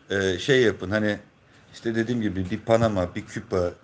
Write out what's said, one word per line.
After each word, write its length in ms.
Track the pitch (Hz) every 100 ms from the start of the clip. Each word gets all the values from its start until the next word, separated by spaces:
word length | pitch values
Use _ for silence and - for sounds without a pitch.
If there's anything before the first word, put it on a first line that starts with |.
| -
e, 280 | 98 95 90
şey 240 | - 131
yapın, 280 | 113 95 92
hani 280 | 107 107 101 - _ _ _ _
işte 220 | - 117
dediğim 280 | 113 113 123
gibi 280 | 107 95 90
bir 80 | 110
Panama, 560 | - 113 113 101 87
bir 120 | 113 -
Küba, 440 | - - 92 87 -